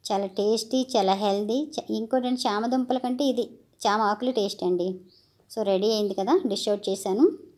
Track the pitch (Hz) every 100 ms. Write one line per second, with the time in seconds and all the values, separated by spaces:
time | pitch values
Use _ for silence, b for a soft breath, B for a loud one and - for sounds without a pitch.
0 | - 196 190 190 208 226 - 262 254 226
1 | 190 196 208 202 208 247 302 - - 220
2 | 226 262 247 247 240 208 233 262 254 254
3 | 247 254 277 240 226 - _ _ 214 208
4 | 208 208 247 247 202 - 180 180 180 185
5 | - b b b _ - 202 190 208 214
6 | 208 196 196 349 262 196 - 208 196 190
7 | 202 196 339 - -